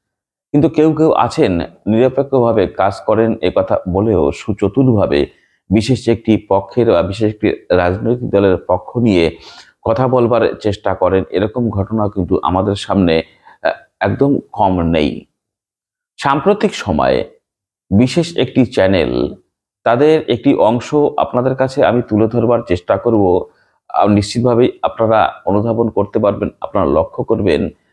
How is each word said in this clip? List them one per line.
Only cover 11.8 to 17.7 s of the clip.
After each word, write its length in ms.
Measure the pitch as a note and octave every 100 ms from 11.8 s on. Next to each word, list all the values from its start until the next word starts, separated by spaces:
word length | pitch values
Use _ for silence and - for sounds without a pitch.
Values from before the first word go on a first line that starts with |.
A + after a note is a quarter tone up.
| G2 A2 G2+
কিন্তু 300 | G2 F2+ F#2
আমাদের 320 | D2+ F2+ G#2 G#2
সামনে, 480 | - G2 F2 D#2+ - _ _ -
আহ, 80 | - - - -
একদম 400 | G2+ - C#3 - -
কম 300 | G#2+ G2 F#2
নেই। 440 | E2+ E2 D2+ - - _ _ _ _ _ _ _ _ -
সাম্প্রতিক 580 | C#3+ D3 G3 G#3 G#2+ -
সময়ে 540 | - D2+ C2 C2 - - _ _ _